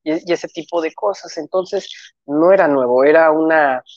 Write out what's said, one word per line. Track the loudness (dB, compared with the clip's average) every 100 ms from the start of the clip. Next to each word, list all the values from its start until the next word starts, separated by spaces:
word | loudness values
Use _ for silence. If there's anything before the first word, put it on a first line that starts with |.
y, | -6 -6 -4
y |
ese | -4 -6
tipo | -14 -8 -6
de | -6
cosas. | -6 -6 -6 -10 -12
Entonces, | -6 -6 -4 -8 -10 -16 -20 _ -6
no | 0 2
era | 4 4
nuevo, | 2 2 2 4
era | 4 4
una, | 2 2 2 0 -2 -8